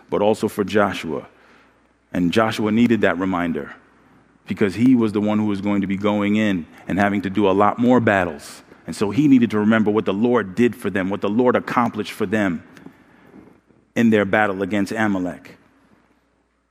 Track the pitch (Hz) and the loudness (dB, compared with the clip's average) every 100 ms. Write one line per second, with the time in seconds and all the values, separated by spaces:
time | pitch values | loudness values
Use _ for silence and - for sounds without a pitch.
0 | - 87 104 107 107 - 95 104 101 - | -6 -2 0 0 -2 -4 -2 0 0 -2
1 | 85 67 - _ _ _ _ _ _ _ | -8 -8 -10 _ _ _ _ _ _ _
2 | _ 90 87 110 110 110 107 107 120 110 | _ -2 0 2 0 0 0 2 4 4
3 | 98 87 92 90 87 73 69 - _ _ | 2 0 -2 -4 -4 -6 -8 -16 _ _
4 | _ _ _ _ - 98 104 90 127 123 | _ _ _ _ -10 -2 -2 2 2 4
5 | 113 104 104 107 107 98 101 101 95 95 | 2 0 0 0 -2 -2 -2 -2 -2 -2
6 | 104 104 101 107 107 92 78 - - 92 | -2 0 0 0 0 -2 -6 -14 -6 0
7 | 101 101 98 95 98 95 104 - 120 123 | 0 0 -4 0 2 4 2 2 4 4
8 | 110 98 87 76 - - - - - 82 | 4 2 0 -6 -14 -20 -20 -18 -12 -6
9 | 101 104 151 131 117 104 104 113 104 107 | -4 0 4 4 4 2 2 2 2 0
10 | 101 98 120 120 98 90 120 107 101 95 | 0 0 0 0 -2 0 0 0 -6 -4
11 | 92 101 101 110 123 107 - - 117 104 | -4 -4 -2 0 2 2 0 -2 -2 -2
12 | 101 - 101 107 98 82 - - - - | -10 -6 -4 -2 -2 -4 -10 -20 -20 -20
13 | _ _ _ - - _ _ _ _ - | _ _ _ -20 -20 _ _ _ _ 0
14 | 117 107 98 107 107 95 98 104 95 110 | 4 4 2 2 0 -2 -4 -2 -4 -2
15 | 107 95 90 76 - - _ _ _ _ | -2 -2 -4 -10 -16 -20 _ _ _ _
16 | _ _ _ _ _ _ _ | _ _ _ _ _ _ _